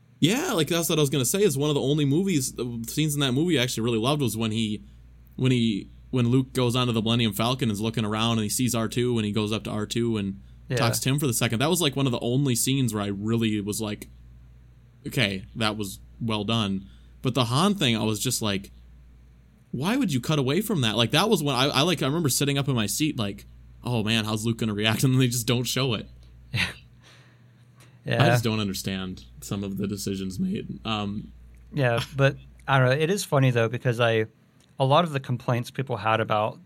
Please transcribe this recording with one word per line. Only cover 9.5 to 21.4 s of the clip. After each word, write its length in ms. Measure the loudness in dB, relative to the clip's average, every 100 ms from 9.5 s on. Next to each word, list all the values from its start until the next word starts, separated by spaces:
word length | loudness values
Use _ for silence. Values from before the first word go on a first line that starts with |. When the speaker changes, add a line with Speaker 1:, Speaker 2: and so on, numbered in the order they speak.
Speaker 1:
up 100 | -2 -4
to 40 |
R 160 | -6 -4
two 320 | -2 0 -2
and 240 | -4 -6 -14 -16 -4
Speaker 2:
Yeah. 80 | 0
Speaker 1:
talks 240 | 0 0
to 100 | 0
him 80 | 0
for 100 | 0
the 60 |
second. 260 | 0 0 2
That 100 | 2
was, 100 | 2
like, 140 | 2 2
one 120 | 0
of 40 |
the 80 | 0
only 360 | 0 2 2 2
scenes 380 | 0 2 0
where 100 | -2
I 40 | -4
really 540 | -4 0 0 2 0
was 180 | -2 -4
like, 300 | -4 -6 -12 -20 -20 -20 -20 -20 -20 -20 -20 -16 -6
"Okay, 380 | 0 0 -2 -8 -4
that 220 | -2 -2
was 220 | -8 -10 -16 -8
well 240 | -4 -2
done." 440 | 0 0 0 -2 -6 -20 -20 -8
But 100 | -2
the 120 | 0 2
Han 280 | 2 2 2
thing, 220 | 2 2
I 60 |
was 160 | 0 -2
just 220 | -2 -2
like, 300 | -2 -4 -6 -20 -20 -20 -20 -20 -20 -20 -20 -20 _
"Why 260 | -4 -2 0
would 160 | 0
you 80 | -2
cut 180 | 0 0
away 220 | 2 0
from 200 | 0 0
that?" 140 | 0 2
Like, 160 | 2
that 180 | 2 2
was 140 | 2